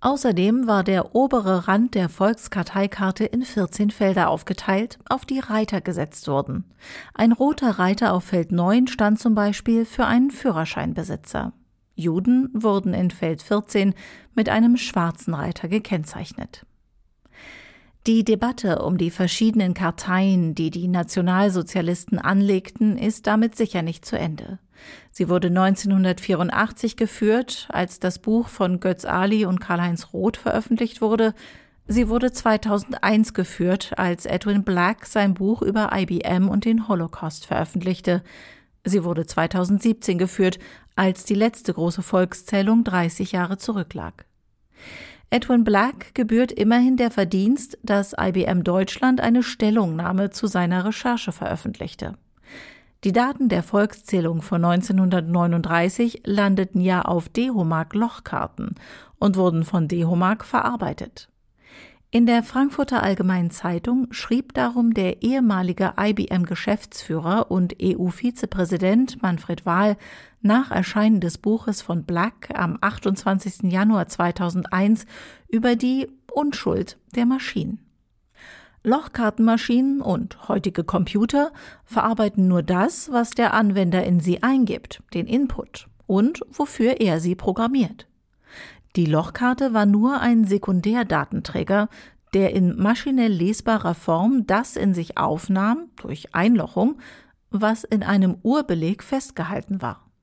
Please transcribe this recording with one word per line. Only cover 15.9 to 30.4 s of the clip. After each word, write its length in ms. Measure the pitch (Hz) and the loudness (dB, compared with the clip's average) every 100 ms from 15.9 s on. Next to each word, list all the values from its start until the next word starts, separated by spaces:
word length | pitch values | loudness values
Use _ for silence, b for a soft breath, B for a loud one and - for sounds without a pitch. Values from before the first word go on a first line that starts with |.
| 180 151 - 160 - - - - _ _ _ _ _ _ B B B B B B B - | -6 -4 -10 -12 -14 -16 -18 -20 _ _ _ _ _ _ B B B B B B B 2
Die 160 | 226 | 2
Debatte 580 | 214 214 240 254 208 170 | 4 2 0 -2 -2 -2
um 160 | - 180 | 0 0
die 140 | 175 | -2
verschiedenen 600 | - 185 - 226 220 185 | 0 -2 2 2 2 0
Karteien, 840 | 175 185 170 - 185 190 185 165 156 | 0 -2 -4 -2 0 2 2 2 -2
die 140 | 160 | -4
die 180 | 170 180 | -4 -2
Nationalsozialisten 1300 | 180 170 - 180 185 202 185 170 190 165 175 - 190 | -2 -2 -2 0 2 2 0 -2 -2 -2 -4 0 -2
anlegten, 800 | - 196 202 190 190 - 214 196 | 2 2 4 2 -2 -2 0 2
ist 300 | 208 214 - | -2 -2 0
damit 300 | 214 226 - | 2 2 0
sicher 240 | 220 185 | -2 -2
nicht 240 | 165 165 - | -4 -6 -6
zu 120 | - | -4
Ende. 420 | 165 151 - 185 _ B B B B | -4 -6 -12 -14 _ B B B B
Sie 160 | - 175 | -6 0
wurde 220 | 180 180 | 2 2
neunzehnhundertvierundachtzig 1500 | 180 190 196 202 196 185 180 - 180 180 - 220 - 226 - | 4 4 2 2 2 2 0 -2 0 0 0 -2 -2 -6 -2
geführt, 720 | 220 - 208 220 247 - - | -4 0 0 2 0 -8 -6
als 300 | - 180 - | -4 -4 -4
das 180 | 185 - | -6 -4
Buch 300 | - 220 233 | -2 0 -2
von 320 | - 185 180 | -2 -2 0
Götz 240 | 185 180 | -2 -2
Ali 400 | - 175 190 214 | -2 0 2 2
und 160 | 202 185 | 0 -2
Karl-Heinz 540 | - 175 175 170 - | -2 -2 -2 -4 -6
Roth 240 | 180 190 | -2 -2
veröffentlicht 640 | - | -2